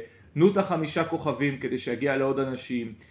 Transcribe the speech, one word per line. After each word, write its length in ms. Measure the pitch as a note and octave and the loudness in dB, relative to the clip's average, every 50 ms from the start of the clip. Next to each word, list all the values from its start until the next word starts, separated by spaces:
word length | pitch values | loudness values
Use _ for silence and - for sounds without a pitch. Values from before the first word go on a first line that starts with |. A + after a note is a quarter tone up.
| - - - - - - - | 0 -6 -18 -20 -20 -8 0
תנו 180 | C#3+ E3+ G3+ G3+ | 6 6 6 6
את 40 | |
החמישה 480 | G3+ - - F3 D#3+ D#3+ D3+ - E3+ D#3+ | 4 0 0 0 -2 -2 -2 0 -2 0
כוכבים 540 | E3 E3 D#3 C#3+ D3+ C3 - C#3+ C#3+ C#3 C3+ | 0 -2 -2 -2 -2 0 0 0 0 0 -2
כדי 200 | C3+ B2 B2+ B2 | -4 -4 -4 -2
שיגיע 380 | - C3 A#2+ A2+ C#3 C#3+ C3+ | -2 -4 -4 -2 0 0 2
לעוד 240 | C3+ C3+ C3+ C3+ C3+ | 2 2 2 2 0
אנשים, 540 | C3+ C3+ B2+ B2 - - B2+ A#2+ A2+ A2+ G#2+ - - - | 0 -2 -4 -6 -6 -4 -4 -4 -4 -6 -10 -14 -20 -20